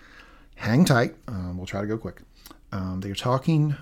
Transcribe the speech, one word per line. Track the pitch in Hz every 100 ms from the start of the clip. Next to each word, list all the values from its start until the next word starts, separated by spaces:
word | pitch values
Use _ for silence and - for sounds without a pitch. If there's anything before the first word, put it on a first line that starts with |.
| - - - - - -
hang | - 120 165
tight. | 131 127 - -
Um, | 104 90 90
we'll | 92
try | 101
to | 104
go | 113
quick. | 92 - - _ - - -
Um, | 98 92 90
they're | 101 98
talking, | 123 131 170 160 151 143